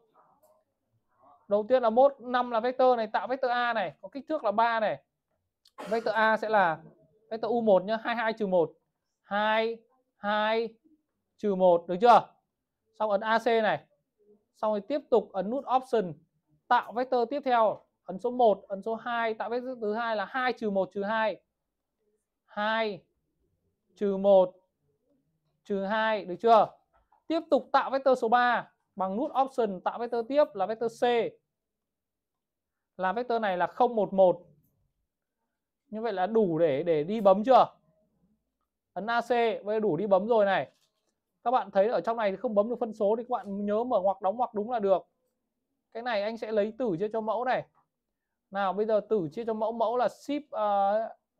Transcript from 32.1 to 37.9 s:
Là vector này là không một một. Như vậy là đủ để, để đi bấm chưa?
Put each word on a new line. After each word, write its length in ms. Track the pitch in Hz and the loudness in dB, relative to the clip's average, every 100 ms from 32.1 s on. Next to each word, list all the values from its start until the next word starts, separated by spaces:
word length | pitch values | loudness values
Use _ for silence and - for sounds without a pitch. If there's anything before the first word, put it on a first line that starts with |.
| _ _ _ _ _ _ _ _ - | _ _ _ _ _ _ _ _ -6
Là 160 | 185 | -4
vector 280 | 214 247 233 | -4 -2 -2
này 160 | 208 180 | -2 -2
là 100 | 170 | -2
không 280 | - 247 226 | 0 0 0
một 180 | 190 | 0
một. 280 | 190 185 170 - _ _ _ _ _ _ _ _ _ _ _ _ _ - | 4 4 4 -6 _ _ _ _ _ _ _ _ _ _ _ _ _ -16
Như 120 | 214 | -8
vậy 120 | 226 | -6
là 140 | 185 185 | -4 0
đủ 320 | 226 190 156 | 2 2 2
để, 240 | 170 139 | 2 2
để 200 | 170 151 | 0 0
đi 180 | 160 226 | 0 2
bấm 220 | 196 190 | 4 4
chưa? 220 | 220 240 165 _ _ | 6 6 6 _ _